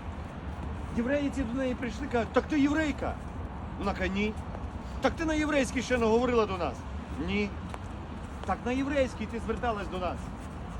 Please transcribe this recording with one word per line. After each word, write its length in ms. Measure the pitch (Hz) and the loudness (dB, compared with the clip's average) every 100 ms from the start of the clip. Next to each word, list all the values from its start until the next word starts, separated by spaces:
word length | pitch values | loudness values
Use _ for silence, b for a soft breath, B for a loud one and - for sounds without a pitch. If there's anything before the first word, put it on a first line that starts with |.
| - - - - - - - - - - | -8 -8 -8 -8 -8 -6 -6 -6 -2 0
Євреї 340 | 240 285 277 | 2 2 2
ці 120 | - | 0
до 160 | 240 247 | 0 0
неї 160 | 262 233 | 0 0
прийшли, 320 | 247 - 285 | -2 -4 0
кажуть: 160 | 240 226 | 0 4
«Так 120 | 254 - | 2 4
ти 160 | 302 | 6
єврейка?» 540 | 277 294 311 - 143 107 - - - - - - | 6 6 2 0 -2 -4 -6 -8 -8 -8 -8 -4
Вона 140 | 196 | -2
каже: 180 | 185 185 | 0 0
«Ні». 220 | 190 214 214 - - - - - - | 2 0 -2 -6 -6 -6 -8 -6 0
«Так 120 | 269 | 2
ти 120 | - 320 | 2 2
на 100 | 311 | 2
єврейській 480 | 302 302 240 254 | 4 4 2 0
ще 160 | 214 254 | 2 4
не 80 | 226 | 6
говорила 400 | 226 247 240 208 | 6 6 4 4
до 120 | 190 | 2
нас?» 160 | 156 117 - - - - 160 | -2 -2 -6 -8 -6 -4 0
«Ні». 220 | 202 202 180 180 - - - - - - - - | 0 0 -2 -8 -8 -8 -8 -8 -8 -8 -6 -2
«Так 120 | 185 233 | 0 0
на 80 | |
єврейській 540 | 262 277 294 262 - 214 | 0 2 4 2 0 -4
ти 140 | 233 190 | -4 -2
зверталась 420 | 220 240 214 185 | 0 0 0 -2
до 60 | 185 | -2
нас?» 180 | 180 147 - - - - - - | -2 -2 -6 -8 -8 -8 -8 -8